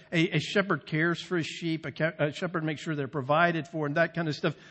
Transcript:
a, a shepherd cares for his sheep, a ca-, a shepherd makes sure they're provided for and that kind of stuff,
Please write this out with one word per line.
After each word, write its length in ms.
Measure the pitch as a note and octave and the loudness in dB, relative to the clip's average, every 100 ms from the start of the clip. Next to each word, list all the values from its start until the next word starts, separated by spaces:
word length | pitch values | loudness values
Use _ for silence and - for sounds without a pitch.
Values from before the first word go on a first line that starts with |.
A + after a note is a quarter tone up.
| - | -2
a, 260 | F3 F3 E3 | 2 2 2
a 20 | |
shepherd 460 | - G#3 G3 D#3+ - | 0 0 2 0 0
cares 360 | D#3 E3+ E3 | 0 2 0
for 160 | - F3+ | -2 -2
his 80 | D3+ | -2
sheep, 400 | - E3+ D#3+ D#3 | -4 -4 -4 -4
a 60 | |
ca-, 220 | - D#3 - | -2 -2 0
a 160 | D#3 | -2
shepherd 300 | C#3 F3+ F3 | -2 -4 -2
makes 180 | D#3 D3 | -2 -4
sure 140 | - D3+ | -4 -4
they're 120 | C3+ | -4
provided 600 | D3+ B2+ D3 F3 E3 D3 | -4 2 4 4 2 -4
for 180 | D#3+ D3 | -4 0
and 100 | D3+ | 2
that 200 | E3 E3 | 0 0
kind 120 | E3 | -2
of 80 | D3 | 0
stuff, 200 | E3 - - | -2 -4 -10